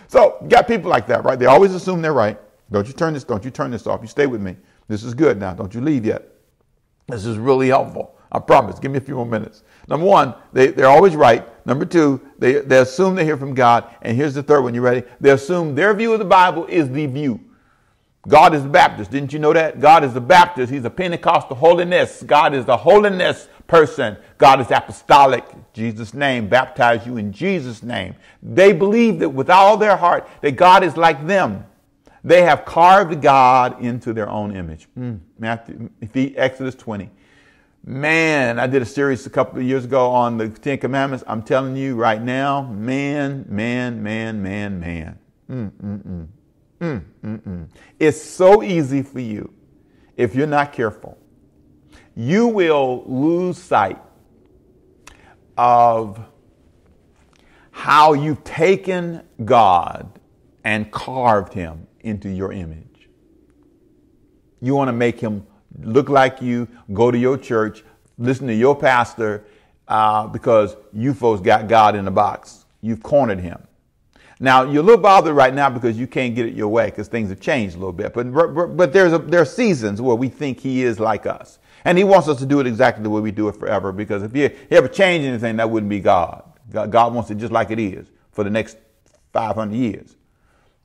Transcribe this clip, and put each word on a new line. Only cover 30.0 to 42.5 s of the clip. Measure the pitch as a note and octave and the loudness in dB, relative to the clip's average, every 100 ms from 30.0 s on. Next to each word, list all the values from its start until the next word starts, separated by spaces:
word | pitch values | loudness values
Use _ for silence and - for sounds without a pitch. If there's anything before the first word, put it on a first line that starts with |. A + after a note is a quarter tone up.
| F3 D3 - - | 2 0 -4 -6
that | C#3+ | -4
God | B2+ F3 G3 | 4 6 6
is | F#3 C#3 | 4 2
like | E3 C#3+ D#3 | 0 0 -2
them. | G3 C#3+ F#2+ - _ _ _ _ _ | -2 -2 -6 -14 _ _ _ _ _
They | B2 F3 | 4 4
have | F3 C#3+ | 6 2
carved | - E3 F3 G3 F3 D#3+ | 0 2 6 6 4 0
God | C#3 C3+ B2+ C3 B2 - | 4 6 6 4 2 -2
into | A#2+ A#2+ B2 | -8 -8 -8
their | A2 G2+ | -6 -6
own | G#2 G#2 F#2+ | -6 -8 -8
image. | E2+ D#2 _ - | -12 -14 _ -14
Hmm. | B2 G#2+ - - | -12 -12 -16 -12
Matthew, | A2+ A#2 - - A#2 _ G#2 C3 C3+ B2+ | -8 -8 -10 -18 -18 _ -8 -4 -4 -2
Exodus | C3 - C3 | -4 -4 -12
twenty. | - - G#2 G#2+ _ _ _ _ _ _ _ - | -12 -12 -12 -12 _ _ _ _ _ _ _ -16
Man, | C3 D3+ D#3+ D#3+ D3+ B2 A#2 | -8 -2 0 0 0 0 -2
I | C3 | -2
did | C3+ | -2
a | A2+ | -4
series | - C#3 B2 - | -4 -2 -4 -6
a | |
couple | C#3 B2 C3 | -4 -4 -4
of | B2+ | -4
years | C3+ | -4
ago | A#2+ C3+ B2 | -2 -2 0
on | B2 A#2+ A#2 | 0 -2 -2
the | A2 | -8
Ten | A2 D3 C3+ | -8 -8 -6
Commandments. | B2 C3+ C#3 C3 - | -4 -4 -4 -6 -8
I'm | A2+ | -10
telling | A2 C3+ C3+ C3+ | -4 -4 -2 -6
you | C3+ A#2 | -6 -2
right | A#2 A2 | -2 -2
now, | A#2+ C3 C#3+ | -4 -4 -4